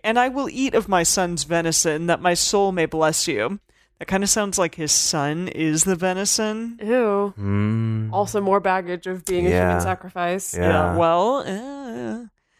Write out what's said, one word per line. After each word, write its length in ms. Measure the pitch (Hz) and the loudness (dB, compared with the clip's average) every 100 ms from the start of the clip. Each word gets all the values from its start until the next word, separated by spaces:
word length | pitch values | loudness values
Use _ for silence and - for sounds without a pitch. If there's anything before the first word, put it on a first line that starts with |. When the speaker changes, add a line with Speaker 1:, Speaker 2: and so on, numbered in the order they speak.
Speaker 1:
and 140 | 214 233 | 0 2
I 100 | 262 | 2
will 200 | 262 262 | 0 -4
eat 240 | 247 269 | -2 2
of 140 | - 196 | 2 2
my 140 | 185 | 2
son's 400 | 165 - 175 170 | 2 2 0 -2
venison, 600 | 143 170 165 160 170 151 170 | -2 0 2 2 0 0 0
that 140 | 160 | 2
my 140 | 175 | 2
soul 360 | 175 - 202 196 | 2 2 2 2
may 140 | 180 160 | 2 0
bless 400 | 160 156 160 - | 2 2 2 -2
you." 320 | 113 117 202 _ _ _ - | 0 -2 -4 _ _ _ -14
That 100 | - | -4
kinda 180 | 190 196 | 0 2
sounds 320 | 220 202 196 | 0 0 0
like 160 | 170 | -2
his 180 | - 151 | -2 0
son 560 | - - 160 143 160 180 | 0 0 0 0 -2 -4
is 360 | - 160 156 | -2 0 2
the 120 | 185 175 | 0 0
venison. 840 | 185 185 202 - 214 220 233 233 | 0 -2 -2 0 -2 -4 -8 -8
Speaker 2:
Ew. 500 | 214 247 220 202 202 190 | 0 2 2 0 -2 -4
Speaker 3:
Mm. 720 | 101 101 107 113 110 110 110 | -2 0 2 0 0 -2 -2
Speaker 2:
Also 300 | 185 196 208 | -2 -2 0
more 180 | 196 196 | 2 2
baggage 460 | 196 185 175 175 185 | 2 -2 -2 -8 -6
of 180 | 185 | -6
being 220 | 180 180 175 | -2 0 2
a 40 | |
Speaker 3:
Yeah. 180 | 180 180 | 4 4
Speaker 2:
human 100 | 175 | 2
sacrifice. 760 | 180 185 185 180 175 190 - | 0 -4 -6 -6 -4 -4 -4
Speaker 3:
Yeah. 140 | 175 180 | 0 4
Speaker 1:
Yeah, 280 | - 180 170 | 4 4 2
well, 420 | 165 170 214 269 - | 2 4 2 0 -4
uh, 800 | 196 262 277 254 226 233 220 220 _ _ | -8 -10 -12 -10 -8 -8 -8 -12 _ _